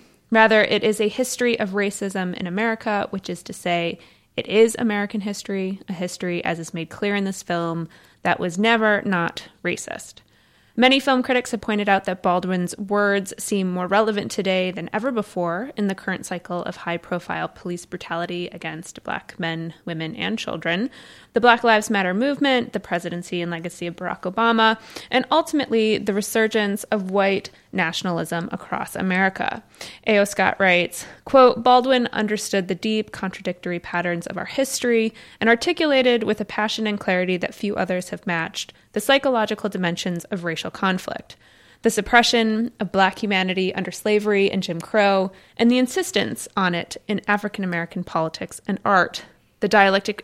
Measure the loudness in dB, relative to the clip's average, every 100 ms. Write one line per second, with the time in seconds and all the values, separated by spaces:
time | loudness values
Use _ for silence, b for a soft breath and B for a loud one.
0 | b b _ 6 8 6 4 2 2 2
1 | 0 0 -4 0 0 0 -2 0 -2 -2
2 | -4 -4 -4 -4 -4 -2 -2 -2 -2 -2
3 | -2 -6 -8 -10 -12 -6 -2 0 -2 -6
4 | b b b -8 2 6 6 4 -2 0
5 | -2 -4 -6 -8 -6 -4 -4 -6 -8 -6
6 | -6 -6 -4 -2 -2 -4 -6 -8 -10 -4
7 | -2 0 -2 -6 -4 -2 -2 -4 -8 b
8 | b b -2 0 -2 0 2 4 4 2
9 | 0 0 -2 -6 -16 _ -6 -6 -8 -12
10 | -14 -20 b b b b b 4 6 6
11 | 4 2 2 0 0 -4 -2 0 2 2
12 | 0 -2 0 0 0 -2 -2 -6 -2 2
13 | 2 0 -2 -8 -4 -2 0 -2 0 2
14 | 2 0 -4 -2 0 0 -2 -4 -6 -4
15 | -2 -4 -4 -4 -2 -4 -6 -4 -2 -2
16 | -6 -6 -8 -10 -6 -6 -6 -8 -6 -6
17 | -4 -6 -6 -6 -8 -8 -8 -8 -10 -12
18 | -8 -6 -4 -6 -8 -10 -10 -10 -14 -12
19 | -8 -8 -8 -8 -6 -6 -8 -10 -10 -8
20 | -8 -6 -4 -4 -6 -4 -2 -2 -2 B
21 | B B B 4 6 6 6 4 2 0
22 | 0 0 0 0 2 0 0 -8 -4 -4
23 | -4 -8 -6 -6 -4 -6 -8 -8 -8 -6
24 | -8 -6 -4 0 2 4 4 2 B B
25 | B -2 2 0 2 -2 0 2 2 0
26 | 0 -2 0 0 2 2 0 -2 -2 -4
27 | 0 2 2 0 -4 b b -2 -2 -2
28 | -2 -2 -2 -4 -6 -8 -6 -6 -6 -4
29 | 0 2 0 0 -4 -6 -12 B B B
30 | 2 4 4 2 0 2 2 2 0 -6
31 | B B 4 8 8 6 6 6 6 2
32 | 2 0 -2 -2 0 -2 0 -2 0 -2
33 | -2 -6 -6 -6 -8 -6 -6 -6 -4 -2
34 | 0 -2 -4 -8 -4 -2 -2 0 2 2
35 | 2 B B B 2 4 2 0 2 4
36 | 4 2 0 -2 -4 -4 -2 -2 -4 -2
37 | 0 0 0 -2 -4 -4 -4 -2 -2 -4
38 | -6 -8 -4 -4 -4 -8 -12 b b -2
39 | 2 4 4 2 0 -2 -4 -2 -2 -2
40 | -4 -6 -6 -6 -4 -6 -8 -2 0 0
41 | -4 -10 -12 -20 b b b b 0 0
42 | 4 4 6 2 2 0 -4 -6 -2 2
43 | 2 2 -2 0 0 0 -2 -2 -6 -4
44 | 2 2 4 2 2 0 -2 -6 0 2
45 | 4 4 0 B B 2 4 4 2 -2
46 | -2 0 -2 -4 -6 -2 0 0 -6 -10
47 | -6 -4 0 0 -2 -4 -4 -4 -4 -6
48 | -4 -2 -2 -4 -12 -8 -6 -2 2 4
49 | 2 -2 -14 _ _ _ 4 6 6 4
50 | 0 -6